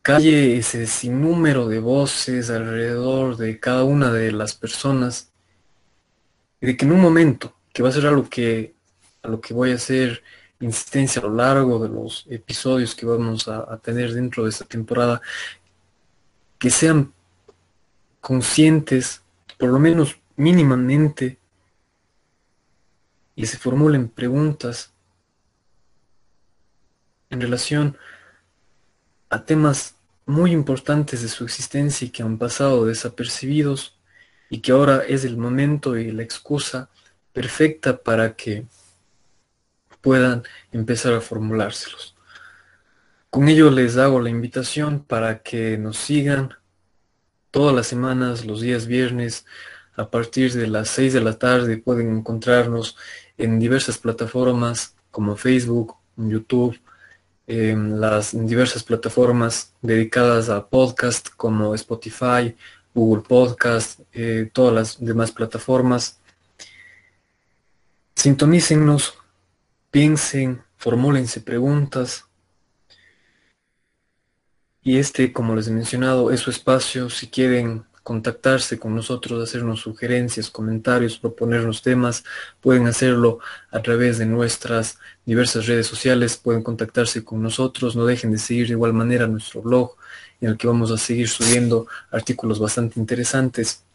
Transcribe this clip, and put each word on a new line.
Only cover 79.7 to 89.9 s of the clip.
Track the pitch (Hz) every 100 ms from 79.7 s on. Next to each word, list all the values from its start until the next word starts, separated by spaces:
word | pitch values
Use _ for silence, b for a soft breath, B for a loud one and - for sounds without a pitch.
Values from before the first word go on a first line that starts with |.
| 110
sugerencias, | - 110 120 123 120 117 107
comentarios, | - 110 110 110 123 117 113
proponernos | 117 - 117 117 113 110
temas, | - 127 123 117 B B B B
pueden | - 127 120
hacerlo | 113 131 123 120 117 B B B
a | 117
través | 110 117 123 113
de | 110
nuestras | 117 117 - - 117 110 - B B
diversas | - 113 123 117 110
redes | 120 113
sociales. | 110 131 127 120 -
Pueden | - 117
contactarse | 113 113 110 - 117 120
con | 110 110
nosotros. | 110 110 131 - 127 113
No |
dejen | 117 120 117
de | 107
seguir | - 120 117
de |
igual | 117 117
manera | 113 117 123 117
nuestro | 110 - -
blog, | 110 127 123